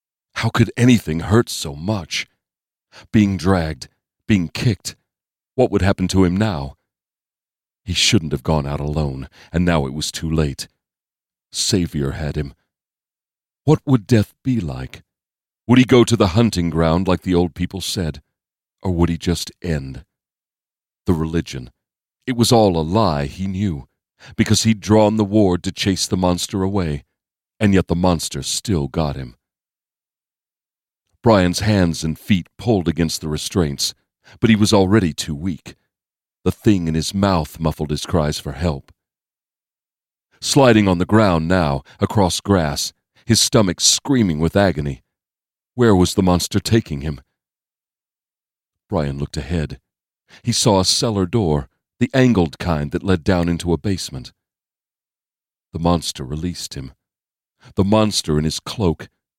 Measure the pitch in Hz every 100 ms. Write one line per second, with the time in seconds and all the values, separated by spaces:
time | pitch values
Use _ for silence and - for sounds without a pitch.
0 | _ _ _ - 117 - 113 - 123 117
1 | - 80 82 110 117 - 78 71 90 107
2 | 78 - - _ _ _ _ _ _ -
3 | - 110 101 95 87 95 80 67 - _
4 | _ _ - 101 82 - 123 95 - -
5 | _ _ _ _ _ - 127 98 95 -
6 | 92 92 92 92 110 80 69 - _ _
7 | _ _ _ _ _ _ _ _ - 87
8 | - 110 80 71 - 78 69 71 73 76
9 | 73 67 67 - - 92 87 82 67 73
10 | - - 80 80 73 67 - _ _ _
11 | _ _ _ _ _ - - 101 85 76
12 | 69 71 76 76 69 - _ _ _ _
13 | _ _ _ _ _ _ - 156 - 131
14 | 98 113 101 _ 131 120 80 64 65 -
15 | _ _ _ _ _ _ - 127 120 127
16 | 117 117 101 92 117 90 85 80 82 85
17 | 92 90 92 87 90 - 87 95 - -
18 | 80 71 - _ _ _ _ _ 98 87
19 | 85 85 - 82 - - 90 76 67 64
20 | - _ _ _ _ _ _ _ _ _
21 | - 82 80 82 - 67 62 _ _ _
22 | _ _ - 120 113 120 104 82 80 101
23 | 101 73 71 80 95 95 104 73 - _
24 | _ _ - - 117 107 113 107 87 110
25 | 107 110 101 107 98 90 95 - 101 92
26 | - 95 90 90 - 101 95 101 82 71
27 | - _ _ _ _ - 104 95 - 85
28 | 90 82 - 71 67 - - 87 69 82
29 | 76 65 64 - _ _ _ _ _ _
30 | _ _ _ _ _ _ _ _ _ _
31 | _ _ 117 104 90 87 107 101 87 78
32 | 80 76 - 92 - - - 104 82 80
33 | 82 - 78 76 - 98 78 69 - -
34 | _ _ _ - 113 107 104 104 92 107
35 | 87 71 - 73 92 76 - - _ _
36 | _ _ _ _ 92 - 113 98 82 80
37 | 76 98 98 90 76 - 80 - 76 73
38 | - 87 76 73 73 69 87 69 - _
39 | _ _ _ _ _ _ _ _ _ _
40 | _ _ _ _ - 143 131 110 98 87
41 | 90 107 104 82 82 92 78 69 - -
42 | 101 110 92 - 98 98 78 73 - -
43 | _ _ - 110 - 120 98 82 - -
44 | - 131 98 76 80 101 98 73 71 65
45 | _ _ _ _ _ _ _ - 120 95
46 | 90 - 92 87 - 101 - 113 - 71
47 | 76 69 _ _ _ _ _ _ _ _
48 | _ _ _ _ _ _ _ _ _ 92
49 | 71 69 71 76 69 87 69 65 _ _
50 | _ _ _ - - 113 123 98 90 -
51 | 123 101 92 117 90 76 69 _ _ -
52 | 123 131 127 101 82 - 87 78 73 87
53 | 98 92 73 90 85 85 87 82 107 92
54 | - 67 62 - _ _ _ _ _ _
55 | _ _ _ _ _ _ _ 80 85 87
56 | - - 65 76 87 85 - - 65 -
57 | _ _ _ _ _ _ - - 98 107
58 | 107 - - 76 78 - - - 92 78
59 | - _ _